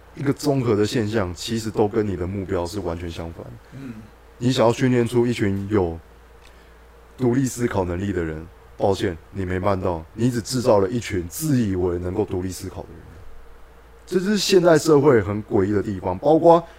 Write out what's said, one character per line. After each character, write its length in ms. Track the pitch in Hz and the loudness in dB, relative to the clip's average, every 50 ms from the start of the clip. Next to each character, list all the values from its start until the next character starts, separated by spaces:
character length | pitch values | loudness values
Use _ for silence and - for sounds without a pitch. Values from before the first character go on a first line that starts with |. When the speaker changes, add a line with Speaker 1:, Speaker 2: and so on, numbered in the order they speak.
| - - - | -20 -20 -14
Speaker 1:
一 60 | - | -6
个 120 | 131 139 131 | -4 -4 -4
综 280 | - - 147 139 135 | -2 -2 0 0 0
合 140 | 123 120 104 | 0 0 2
的 100 | 101 107 | 2 2
现 220 | 101 - 127 107 | 0 0 -2 -2
象， 260 | 104 110 113 92 90 87 | 0 -2 -2 -2 -4 -6
其 240 | - - 117 113 | -8 -8 -6 -6
实 140 | 113 110 110 | -6 -6 -4
都 160 | 95 - 107 | 0 0 0
跟 180 | 101 113 113 107 | 2 2 0 -2
你 120 | 104 90 | -2 -2
的 100 | 85 90 | -4 -4
目 180 | 90 98 101 92 | -6 -4 -6 -6
标 200 | 85 95 87 87 | -4 -4 -4 -4
是 160 | 87 98 101 | -4 -6 -6
完 160 | 87 85 85 85 | -6 -6 -6 -6
全 100 | 87 85 | -8 -10
相 220 | 80 90 82 85 | -10 -10 -12 -12
反。 140 | 82 - 92 - 120 113 - - 127 | -12 -14 -16 -16 -18 -20 -20 -20 -18
Speaker 2:
嗯。 200 | 135 139 123 110 107 110 - - - - - - | -16 -16 -16 -16 -16 -18 -20 -20 -20 -20 -20 -12
Speaker 1:
你 140 | - 120 127 | -2 -2 0
想 140 | 127 123 110 | 2 4 4
要 80 | 117 117 | 2 4
训 180 | - 135 127 | 2 2 2
练 160 | 127 120 117 | 2 2 2
出 180 | 110 - 120 120 | 2 2 0 2
一 60 | 123 | 2
群 340 | 113 - 113 98 98 98 98 98 | 0 -2 -2 -2 -2 -4 -4 -2
有 260 | 104 101 90 82 82 82 - - - - - - - - - - - - - - - - - - - - - - - | 0 0 0 0 -4 -8 -14 -20 -20 -20 -20 -20 -20 -20 -20 -20 -20 -20 -20 -20 -20 -20 -20 -20 -20 -20 -20 -20 -6
独 160 | - 127 120 120 | -2 0 2 2
立 120 | 135 135 | 2 0
思 200 | 120 - 120 123 | -2 -2 -4 -4
考 200 | 117 - 101 90 | -2 0 -2 -2
能 120 | 90 87 | -2 -2
力 140 | 90 101 101 | -4 -4 -2
的 100 | 90 90 | -2 -2
人， 240 | 82 80 78 78 82 - - - - - - | -4 -4 -6 -8 -12 -16 -20 -20 -20 -20 -6
抱 180 | - 110 101 95 | -2 0 0 0
歉， 240 | 90 - 95 82 82 - - | 0 -2 -4 -4 -6 -12 -12
你 140 | 98 98 95 | -8 -6 -4
没 120 | 90 92 | -4 -4
办 220 | 92 95 104 98 92 | -2 0 0 0 0
到， 240 | 92 95 87 80 80 - - | -2 -2 -4 -4 -8 -12 -6
你 160 | - 117 131 | -2 -2 -2
只 120 | 120 117 | -2 -4
制 200 | - - 127 123 | -6 -4 -6 0
造 180 | 107 123 107 101 | 2 4 4 4
了 100 | 95 - | 4 2
一 100 | 123 120 | -2 -6
群 260 | - - 107 90 85 87 | -6 -4 -6 -6 -6 -6
自 280 | - - 156 160 139 | -8 -6 -2 0 2
以 160 | 123 113 98 95 | 2 2 0 0
为 200 | 90 92 90 85 87 | 0 0 -2 -2 -2
能 140 | 90 90 92 | -4 -4 -2
够 120 | 104 101 | -2 -2
独 160 | - 98 90 | -2 -4 -4
立 100 | 90 92 | -4 -6
思 160 | 87 - 98 | -8 -10 -12
考 140 | 92 - 90 | -12 -12 -14
的 80 | - - | -16 -16
人。 100 | - 82 - - - - - - - - - - - - - - - - - - - - - | -18 -20 -20 -20 -20 -18 -18 -18 -18 -18 -18 -20 -20 -20 -20 -20 -20 -20 -20 -20 -20 -20 -10
这 140 | - 185 190 | -4 -2 -2
就 60 | 180 | 0
是 120 | 208 214 | 0 0
现 240 | 190 - - 196 180 | 0 2 4 4 6
代 160 | 170 175 160 | 6 6 6
社 220 | 147 - 156 151 139 | 6 6 6 6 6
会 220 | 131 151 127 110 | 8 6 6 6
很 200 | 95 104 101 107 107 | 4 2 -4 -4 -4
诡 180 | - 120 104 92 | 0 0 2 2
异 80 | 104 | 2
的 100 | 104 98 | 2 0
地 200 | 90 107 98 90 | 0 -2 -6 -4
方。 160 | 92 92 90 | -4 -4 -4
包 200 | 95 - 147 160 | 0 2 4 4
括 240 | 156 165 170 165 170 165 - - | 6 8 6 6 6 4 -2 -14